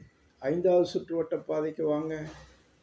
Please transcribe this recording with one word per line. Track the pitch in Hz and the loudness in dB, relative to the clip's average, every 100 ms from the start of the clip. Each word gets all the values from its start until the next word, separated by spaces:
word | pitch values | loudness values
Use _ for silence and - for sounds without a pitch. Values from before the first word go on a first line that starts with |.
| - _ _ _ | -14 _ _ _
ஐந்தாவது | 135 170 180 180 170 | -2 2 4 6 4
சுற்றுவட்ட | 185 - 165 160 160 - | 0 -2 -4 -2 -4 -2
பாதைக்கு | 156 156 156 156 | -2 -2 -2 0
வாங்க. | 147 156 156 156 - - - _ _ | 0 -2 -6 -8 -14 -20 -20 _ _